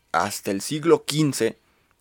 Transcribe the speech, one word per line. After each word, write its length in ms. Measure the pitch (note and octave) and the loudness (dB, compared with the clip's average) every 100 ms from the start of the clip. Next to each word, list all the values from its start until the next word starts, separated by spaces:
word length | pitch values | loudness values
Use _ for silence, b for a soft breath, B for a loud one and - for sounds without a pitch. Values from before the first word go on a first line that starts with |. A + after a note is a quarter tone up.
| _ | _
hasta 380 | D#2+ G2 - - | -2 -2 -4 -6
el 100 | G2 | -6
siglo 440 | - D3+ D#3 D3+ | -4 -4 2 2
quince, 520 | - D3 D3+ C3 A2+ - _ _ _ _ | 2 0 0 0 -2 -4 _ _ _ _